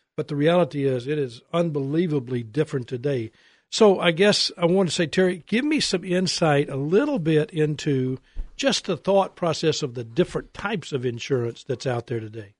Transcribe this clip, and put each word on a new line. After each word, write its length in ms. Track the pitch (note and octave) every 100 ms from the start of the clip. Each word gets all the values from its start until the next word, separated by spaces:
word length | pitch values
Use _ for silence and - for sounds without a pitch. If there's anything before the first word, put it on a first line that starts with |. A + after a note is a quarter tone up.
| _ -
But 120 | C#3
the 80 | C#3+
reality 480 | D#3 F3+ E3+ D3
is 220 | C#3 B2+ B2+
it 100 | D3+
is 220 | C3 A#2 _
unbelievably 920 | E3+ E3+ D3 C3+ D#3+ F3+ D3 A#2+ B2+
different 420 | A2+ A2 - C#3 A#2
today. 460 | B2 C#3+ C3 A2 _ _ _ -
So 280 | - G#3+ F#3
I 120 | F3
guess 400 | D#3+ G3+ - - -
I 80 | E3+
want 240 | F#3+ F3
to 40 |
say, 120 | - E3
Terry, 360 | F#3 F#3 F3+ -
give 180 | A3
me 160 | D4 D4+
some 240 | - F3
insight 640 | F#3 F3+ F#3 - E3 C#3+ D3
a 80 | C#3
little 420 | D3 G3 D4 B3+
bit 320 | D#3 D3+ D#3
into 680 | D#3+ D3+ D3 D#3 C3+ B2+ C3 _ - -
just 300 | - C4+ -
the 140 | - E3
thought 360 | - G3 F#3
process 480 | - E3+ D3 D#3 C#3
of 120 | C#3
the 100 | B2
different 480 | A2+ A#2 E3+ D#3+ -
types 400 | - G3+ G#3 -
of 140 | C#3 B2
insurance 580 | A#2 - C3 A#2 -
that's 220 | - A#2+ C3+
out 200 | A#2 -
there 120 | A#2
today. 320 | A2 A2 G2+